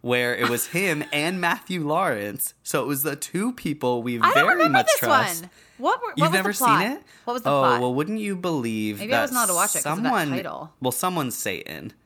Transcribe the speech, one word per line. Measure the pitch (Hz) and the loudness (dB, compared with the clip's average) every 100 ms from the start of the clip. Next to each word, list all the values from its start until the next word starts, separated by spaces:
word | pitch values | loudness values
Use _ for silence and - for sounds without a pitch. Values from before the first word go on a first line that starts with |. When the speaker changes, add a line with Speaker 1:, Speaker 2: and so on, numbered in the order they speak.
Speaker 1:
where | 120 123 123 120 | 2 2 2 0
it | 120 | 0
was | 120 - | 0 -2
him | 170 196 151 147 | -2 0 -2 -2
Speaker 2:
<laughs> | |
Speaker 1:
and | 147 156 185 | -2 -2 -2
Matthew | 175 226 - 185 147 | -2 -2 -4 -4 -2
Lawrence. | 160 190 113 104 98 - - | 0 0 -2 -6 -6 -10 -10
So | - 156 | -4 -2
it | 123 | -2
was | 139 | -2
the | 147 143 | -2 -4
two | - 180 226 | -6 -2 -2
people | 247 170 143 123 120 | -4 -6 -2 0 0
we | 120 120 | -2 2
Speaker 2:
I | - | 4
don't | |
Speaker 1:
very | 571 - | 4 4
Speaker 2:
remember | 359 320 262 | 4 4 4
Speaker 1:
much | - | 4
Speaker 2:
this | 302 | 2
Speaker 1:
trust. | - 269 208 165 | 4 4 2 -4
Speaker 2:
one. | 180 - - - | -10 -20 -20 -4
What | 277 494 | 0 0
were, | 480 | -2
what | - | 2
Speaker 1:
You've | 311 | 2
Speaker 2:
was | |
Speaker 1:
never | - 392 | 4 0
Speaker 2:
the | - | 2
plot? | 247 202 | 4 4
Speaker 1:
seen | 202 | 2
it? | 285 - - | -2 -10 -12
Speaker 2:
What | - 240 | -6 -4
was | |
the | 226 | 0
Speaker 1:
Oh, | 143 | 4
Speaker 2:
plot? | 135 120 | 4 4
Speaker 1:
well, | 123 | 2
wouldn't | 127 156 220 | 0 -2 -4
you | 208 190 | -4 -4
believe | 180 156 117 110 107 104 | -2 -2 0 -2 -2 -4
Speaker 2:
Maybe | 214 | 0
I | 117 | 0
Speaker 1:
that | |
Speaker 2:
was | 277 | 0
not | 254 220 | 0 2
allowed | |
to | 175 | 2
watch | 202 156 | 0 0
it | |
'cause | 151 165 | -2 -2
of | |
that | 240 | 0
Speaker 1:
someone, | 226 151 | 0 0
Speaker 2:
title. | 127 - - 160 _ | -2 -6 -10 -12 _
Speaker 1:
well, | 127 | -4
someone's | - 185 180 131 - | -2 -2 -2 -4 -4
Satan. | - 90 - 76 82 - | -6 -6 -8 -12 -12 -16